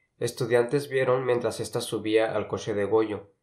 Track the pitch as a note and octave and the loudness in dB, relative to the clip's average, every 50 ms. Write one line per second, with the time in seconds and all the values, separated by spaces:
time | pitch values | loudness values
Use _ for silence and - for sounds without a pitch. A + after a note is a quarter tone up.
0 | _ _ _ - A#2+ A#2 - - C3 A2+ A#2+ A#2+ A#2+ A#2+ C#3+ C#3+ C#3 - C3 C3 | _ _ _ -6 -6 -6 -4 -4 -2 2 4 4 4 4 0 -2 -2 -2 -2 0
1 | C3 B2+ B2 C3+ C3 B2 B2 A#2+ A#2 A2 G#2+ - A2 - - A#2+ A#2 - A#2+ G#2+ | 2 2 2 2 2 0 0 0 0 -2 -4 -4 -8 -6 -4 -6 -6 -4 -6 -4
2 | G2+ G#2+ G#2+ A2 A2 - - G#2+ F#2+ - - G2 - - G#2 G2+ G2+ G2 G#2+ A2 | -2 2 4 4 4 2 0 -2 -2 -2 -4 -6 -4 -4 -2 -2 0 2 4 2
3 | A2 G#2 G#2 G2 - - _ _ | 2 2 -2 -8 -10 -14 _ _